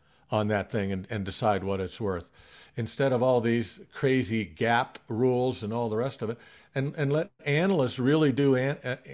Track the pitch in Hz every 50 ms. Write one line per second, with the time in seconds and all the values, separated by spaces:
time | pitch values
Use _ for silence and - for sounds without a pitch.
0 | _ _ _ _ _ - 113 107 107 104 107 101 92 - - 110 98 98 98 92
1 | 92 - 117 107 95 92 92 - 123 107 101 95 90 98 98 95 95 90 - -
2 | 117 98 92 85 - - _ - - - - - - - - - 117 107 - -
3 | 139 135 127 117 123 131 127 123 113 117 117 117 113 - - - - - - -
4 | - 135 131 131 120 95 113 113 104 85 80 - 117 113 117 120 135 - - -
5 | _ - 117 107 127 127 127 123 127 131 123 - 113 104 113 120 120 113 107 110
6 | 123 135 127 - 117 107 120 - - - - - - _ - 139 135 147 - -
7 | 143 139 143 156 170 - _ _ - 147 143 151 175 196 196 165 131 120 - -
8 | 123 135 147 160 156 143 120 139 143 139 131 127 131 139 147 - - 127 127 -
9 | - 143